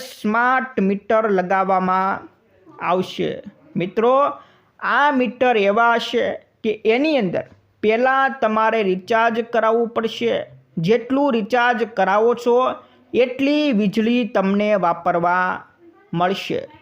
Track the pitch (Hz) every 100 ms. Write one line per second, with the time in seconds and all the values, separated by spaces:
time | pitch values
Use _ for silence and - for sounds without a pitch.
0 | 254 - 214 226 247 262 233 - 190 202
1 | - 220 220 190 180 190 190 190 185 185
2 | 190 - - _ _ _ - - 170 185
3 | 190 - 160 - - - - - 175 -
4 | 233 262 277 - - _ _ - - 233
5 | 294 269 247 - 254 226 196 214 233 233
6 | 233 233 196 - _ _ 220 - 226 240
7 | 311 285 190 147 - - _ - 214 226
8 | 254 269 269 240 220 214 220 226 196 185
9 | - 226 233 220 226 226 220 226 226 226
10 | 220 - 233 208 - - _ - 165 240
11 | 240 269 285 233 208 247 240 233 220 214
12 | 190 208 226 240 247 240 254 - - _
13 | - - 247 247 277 294 302 208 208 220
14 | 220 240 240 220 190 202 208 208 175 170
15 | 180 170 170 180 185 - - _ - _
16 | - 170 180 196 - - - -